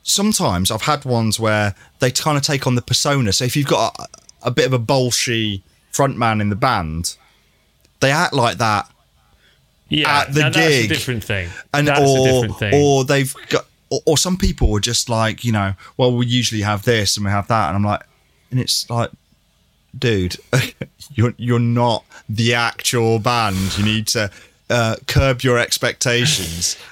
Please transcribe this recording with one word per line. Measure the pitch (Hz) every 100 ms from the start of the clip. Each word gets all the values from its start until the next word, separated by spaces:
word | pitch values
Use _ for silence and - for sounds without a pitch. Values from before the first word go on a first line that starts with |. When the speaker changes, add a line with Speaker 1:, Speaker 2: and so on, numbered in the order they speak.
Speaker 1:
sometimes | - - 208 202 151 90 95
I've | 110
had | - 143
ones | 131 117 113 104
where | 110 107 101 - - _
they | 131
kinda | - 160 143
take | 143 139 131
on |
the | 123
persona. | - - 147 139 110
So | -
if | 127 147
you've | 143
got | 107 113 -
a, | - - - _ 123
a |
bit | 120 131
of |
a | 127
bolshy | 113 139 127 - - 113 107 95 - _ _
front | - 139 101
man | 117 107
in | 104
the | 104
band, | 131 107 80 80 85 - _ _ _ _ _ _ _ _
they | 135
act | 151 180
like | 139 117 95
that | 113 104 - _ _ _ _ _ _ _ _ _ _
Speaker 2:
Yeah, | 151 151 143
Speaker 1:
at | 139
the | 143
Speaker 2:
now | 147
Speaker 1:
gig. |
Speaker 2:
that's | 135 160 135
a | 110
different | 160 - 117
thing. | - 101 87 - -
Speaker 1:
And | 143 147
Speaker 2:
That's | 143
Speaker 1:
or, | 139 131 131
Speaker 2:
a |
different | 127 110 101
thing. | 107
Speaker 1:
or | 143 143 135
they've | 131 139 131 - -
got, | 147 - _ _
or, | 135
or | - 139
some | 180 185
people | - - 117 104
are |
just | 110 117 -
like, | 113 110 -
you | 120
know, | 107 98 95 - -
"Well, | 123
we | 123 123
usually | 123 113 110
have | 101 104
this | 123 113 98 101
and |
we | 101
have | 101 95
that," | 110 80
and | 98
I'm |
like, | 104 101 - _ _ _ _
and | 127
it's | 117 - -
like, | 117 113 - _ _ _ _ _ _ _ 131
dude, | 123 101 90 - -
<laughs> | 127 107 - - _ -
you're, | - 120 -
you're | 120 120
not | 117 120 120 113 - - -
the | 107 117
actual | 120 117 - - 120 113 113
band. | 104 120 107 95 95 101
You |
need | 107 110 107
to, | 117 101 - - _ -
uh, | 120 113 110 -
curb | 143 135 123
your | 127 120
expectations. | 117 - 120 - 127 120 123 - 85 85 - - -